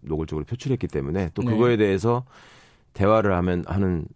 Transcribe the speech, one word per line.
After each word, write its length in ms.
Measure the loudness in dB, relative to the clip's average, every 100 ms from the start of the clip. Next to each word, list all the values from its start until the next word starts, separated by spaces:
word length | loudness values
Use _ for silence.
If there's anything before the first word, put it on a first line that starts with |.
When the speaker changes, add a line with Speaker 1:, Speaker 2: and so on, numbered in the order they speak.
Speaker 1:
노골적으로 420 | -8 -6 -6 -6 -8
표출했기 400 | -8 -4 -4 -4
때문에 440 | -6 -4 -4 -4
또 80 | -4
Speaker 2:
네. 80 | -2
Speaker 1:
그거에 260 | 2 2 4
대해서 480 | 2 2 0 -2 -4 -16 -20 -20 _ _ _
대화를 400 | 0 4 4 4
하면, 300 | 2 0 0 -2
하는 400 | 0 0 0 -4